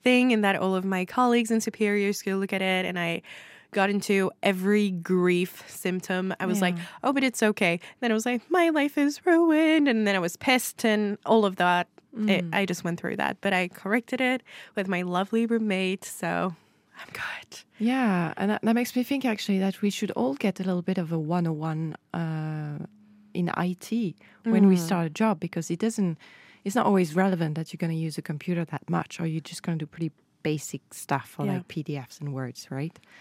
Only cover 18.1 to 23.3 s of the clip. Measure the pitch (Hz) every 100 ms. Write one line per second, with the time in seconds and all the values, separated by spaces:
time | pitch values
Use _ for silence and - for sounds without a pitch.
18.1 | 180 165 - 196 214 220 233 240 247 240
19.1 | 277 262 208 - 196 190 - 202 - 208
20.1 | - 247 277 208 180 185 180 175 190 160
21.1 | 165 151 175 170 151 160 156 160 - _
22.1 | 170 165 160 156 156 151 147 160 _ _
23.1 | _ _